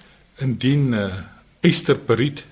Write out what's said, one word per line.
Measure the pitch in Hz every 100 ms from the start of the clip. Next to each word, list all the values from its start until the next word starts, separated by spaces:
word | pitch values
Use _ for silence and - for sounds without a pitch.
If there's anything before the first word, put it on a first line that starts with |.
| - _ _ -
indien, | 131 110 127 147 139
eh, | 110 98 95 85 - _ _
ysterperiet | 170 - - 135 - 113 147 143 -